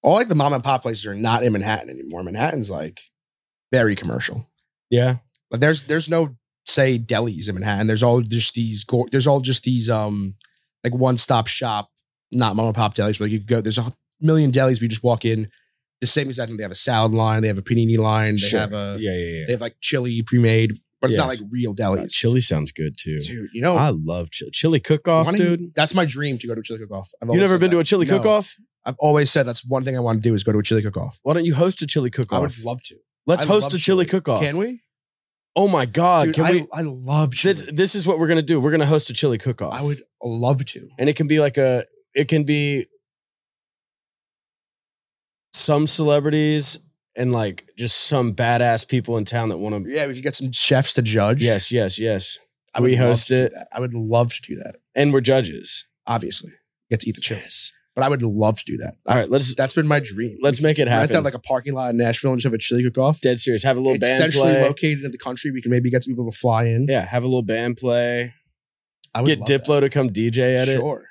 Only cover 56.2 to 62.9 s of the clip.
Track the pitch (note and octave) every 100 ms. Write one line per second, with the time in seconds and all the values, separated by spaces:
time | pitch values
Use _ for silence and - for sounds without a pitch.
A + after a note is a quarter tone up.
56.2 | F2 - - - _ _ _ A2+ - G2+
57.2 | - G#2 - - - _ _ - C3 C#3+
58.2 | A#2 G#2 G#2+ G#2+ - - - - - B2
59.2 | - C3+ B2+ C3 C3+ - D3+ D3 B2 G2
60.2 | A#2+ G#2 C3+ B2+ D3+ D3 B2 A#2 D3 E3+
61.2 | C#3 B2+ - C3 C3 C3 B2+ A#2 A#2 A#2
62.2 | C3+ B2+ A#2+ A2+ - A#2+ B2